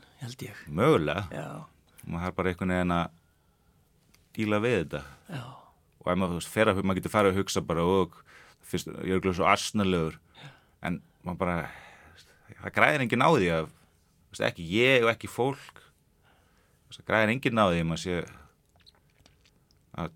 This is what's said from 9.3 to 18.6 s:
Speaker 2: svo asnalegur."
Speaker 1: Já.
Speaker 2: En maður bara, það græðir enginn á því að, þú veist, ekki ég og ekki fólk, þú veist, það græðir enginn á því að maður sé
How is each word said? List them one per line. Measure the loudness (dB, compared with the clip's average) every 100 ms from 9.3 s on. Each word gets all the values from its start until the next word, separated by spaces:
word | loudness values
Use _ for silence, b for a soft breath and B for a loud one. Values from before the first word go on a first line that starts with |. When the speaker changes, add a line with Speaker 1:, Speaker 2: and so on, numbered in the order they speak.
| 2
Speaker 2:
svo | 4
asnalegur." | 2 2 0 2 2 0 -6 _ B
Speaker 1:
Já. | -20 B B B
Speaker 2:
En | -6 -6 -10 _
maður | -10 -4
bara, | -2 -2 -6 B B B B B -20 _ -20
það | -16 -4 4
græðir | 4 4
enginn | 2 2
á | 4
því | 4 4
að, | 0 -2
þú | -10 _ _ _ _ _ -6
veist, |
ekki | -4 -4 -4
ég | 2 4 4
og | 2
ekki | 0 -4
fólk, | -4 -4 -4 -12 -20
þú | -20 _ _ _ _ _ _ _ _ _ _
veist, | -14
það | -2
græðir | 2 2
enginn | 0 0 2
á | 2
því | 2
að | -2
maður | -4
sé | -4 -6 -6 -14 -20 _